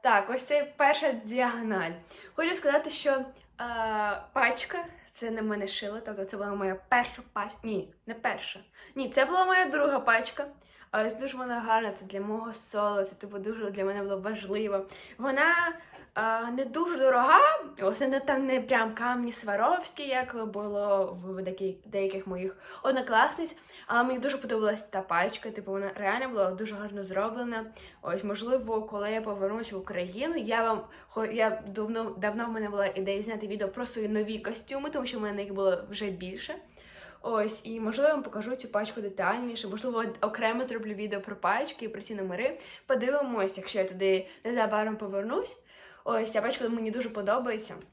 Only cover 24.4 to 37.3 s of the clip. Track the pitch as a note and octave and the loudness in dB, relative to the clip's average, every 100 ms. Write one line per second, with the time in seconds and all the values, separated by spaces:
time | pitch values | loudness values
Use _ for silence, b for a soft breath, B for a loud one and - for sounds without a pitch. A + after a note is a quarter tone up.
24.4 | A3+ A3 G#3+ G#3 - F#3+ F#3+ E3+ F#3+ - | -2 0 2 0 -4 -6 0 2 2 0
25.4 | A3+ G#3+ G3 G3 G3 - G3+ A3+ C4 A3+ | -8 -10 -6 -4 -4 -2 0 0 0 2
26.4 | F#3 F#3 A3 G3+ G#3 G3+ F#3+ F#3 G#3+ A3+ | 2 2 -6 -6 -8 -8 -4 -2 -2 -2
27.4 | A#3+ A3+ A3 B B B - F#3 G#3 G3+ | -4 -4 -6 B B B -4 -4 -2 -4
28.4 | A3+ C4 A3 A3 G#3+ G#3 G#3 A3 A3 G3+ | 0 0 2 -2 -2 -4 -2 -2 -4 -2
29.4 | G3 A3 A3 G3 F#3+ F#3 F3+ F#3+ D4+ E4+ | -2 -2 -6 -8 -6 -6 -4 -4 -2 -2
30.4 | A3 A3+ A3+ A3 - B B - A3 A3 | 0 2 2 0 -4 B B -4 -2 2
31.4 | A3 A3 G#3 G3 G#3+ A3+ A3+ F#3 G#3 G#3 | 2 2 -6 -6 -4 -2 -4 -2 -2 -2
32.4 | A#3 A3 G#3 G3+ G3+ - F#3+ G3 G#3+ G#3+ | -4 -2 -2 0 0 0 -2 -2 -2 -6
33.4 | G#3+ G#3 G3 G#3+ A#3+ A#3 G#3 G#3+ G#3+ A3 | -6 -4 -4 -4 -6 -4 -2 0 0 -4
34.4 | G#3+ A3+ - C4+ D4 D4+ B3+ A#3 G#3+ G3+ | -6 -8 -8 -6 -4 -4 -4 -4 -4 -4
35.4 | G3+ G3 G3 F3 F#3 G3+ G#3 F3+ F#3 G#3+ | -4 2 4 2 -2 -6 -6 -6 -8 -10
36.4 | - F4 - B B B B B A#3+ | -10 -12 -12 B B B B B -2